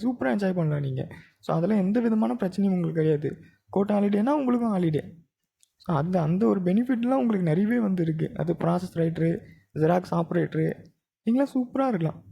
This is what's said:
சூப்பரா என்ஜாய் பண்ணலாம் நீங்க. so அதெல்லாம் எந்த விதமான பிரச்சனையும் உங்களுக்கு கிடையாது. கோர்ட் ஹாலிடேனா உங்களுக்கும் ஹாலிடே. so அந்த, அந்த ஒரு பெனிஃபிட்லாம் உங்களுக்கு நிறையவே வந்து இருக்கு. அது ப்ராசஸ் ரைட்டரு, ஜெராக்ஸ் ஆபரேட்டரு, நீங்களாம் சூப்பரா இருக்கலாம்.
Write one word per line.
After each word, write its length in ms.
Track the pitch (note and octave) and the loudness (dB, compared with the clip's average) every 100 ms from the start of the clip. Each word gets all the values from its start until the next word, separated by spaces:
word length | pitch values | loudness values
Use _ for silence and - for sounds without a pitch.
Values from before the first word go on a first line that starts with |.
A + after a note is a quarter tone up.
சூப்பரா 260 | A#3 B3 C4 | -2 -2 -2
என்ஜாய் 240 | A3 G3 F3+ | 0 0 0
பண்ணலாம் 260 | D#3 D3 C#3 | 0 -2 -4
நீங்க. 140 | C3 - - - _ | -6 -8 -12 -20 _
so 120 | - D#3+ | -4 -2
அதெல்லாம் 260 | F3 G#3+ F#3 | 2 2 2
எந்த 140 | A3+ | 2
விதமான 340 | A#3 A3 A3+ | 2 2 0
பிரச்சனையும் 420 | A#3+ F#3+ F#3+ G3 F#3 | -2 -2 0 0 2
உங்களுக்கு 240 | E3 D#3+ | 0 0
கிடையாது. 320 | D#3 D3 C#3+ - - _ _ | 2 2 -2 -8 -16 _ _
கோர்ட் 220 | F#3 G3+ | -2 0
ஹாலிடேனா 420 | G3+ G3+ G3+ A3+ D4+ | 2 2 2 2 2
உங்களுக்கும் 340 | B3+ B3 A#3 F#3+ | 2 0 0 0
ஹாலிடே. 260 | E3+ D#3 - - _ _ _ _ _ _ | 0 0 -4 -14 _ _ _ _ _ _
so 80 | - D#3 | -2 -2
அந்த, 200 | E3 F#3 | 0 0
அந்த 220 | D#3 F3+ A3+ | 0 2 2
ஒரு 120 | G3+ | 2
பெனிஃபிட்லாம் 600 | F3 G3 B3 A#3+ A#3+ C4+ | 2 2 2 0 0 0
உங்களுக்கு 260 | A#3+ G#3 E3+ | 2 2 2
நிறையவே 280 | D#3+ G#3 A#3+ | 2 2 2
வந்து 220 | G#3+ F#3 | 0 0
இருக்கு. 240 | E3 D#3+ D3+ - | 0 -2 -4 -4
அது 160 | D#3+ | -4
ப்ராசஸ் 420 | E3 E3+ F3 F3+ E3+ | 0 0 0 -2 -2
ரைட்டரு, 340 | E3 D#3+ E3 - - - _ | -2 0 -2 -2 -8 -20 _
ஜெராக்ஸ் 400 | C#3+ D#3 F3+ F3+ E3+ | -2 2 2 0 -2
ஆபரேட்டரு, 460 | E3 F3 D3+ D#3 D#3+ - - _ _ _ - | -2 -2 -2 -2 -2 -4 -12 _ _ _ 0
நீங்களாம் 240 | B3 C4+ | 0 0
சூப்பரா 340 | C4 B3 C4 C4+ | -2 -2 -2 -2
இருக்கலாம். 320 | G3+ D#3+ - - | 0 -2 -6 -16